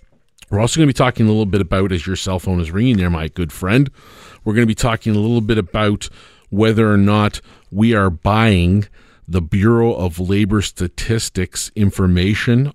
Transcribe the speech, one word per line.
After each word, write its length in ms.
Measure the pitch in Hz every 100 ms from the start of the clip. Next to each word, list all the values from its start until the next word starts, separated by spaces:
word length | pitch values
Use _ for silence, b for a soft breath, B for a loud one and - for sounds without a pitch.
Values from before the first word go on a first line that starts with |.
| _ _ _ _ -
We're 80 | 101
also 200 | 117 160
gonna 60 | 151
be 80 |
talking 320 | 123 127 - 110
a 40 |
little 180 | 107 107
bit 140 | 98
about, 300 | 92 95 98
as 140 | 90 92
your 100 | 92
cell 220 | - 92
phone 220 | - 90
is 100 | 80
ringing 280 | 92 127 110
there, 120 | 90
my 200 | 82 80
good 220 | - 82
friend, 380 | - 92 120 139 B B B B B
we're 100 | 110
gonna 140 | 107 117
be 80 | 110
talking 400 | 120 113 113 104
a 40 |
little 220 | 107 120
bit 160 | 107 110
about 500 | 92 110 104 101 - B B B B
whether 400 | 98 110 107 107
or 60 | 104
not 440 | 101 104 104 - b b b
we 240 | 92 113 113
are 160 | 95
buying 720 | 82 98 107 113 95 87 101 104 b b b -
the 120 | 90
Bureau 520 | 78 101 107 117 117
of 280 | 90 90 80
Labor 400 | 90 98 104 107
Statistics 1080 | 95 - 90 - - 113 - - 90 - - -
information 960 | 101 - 92 87 92 107 - 120 143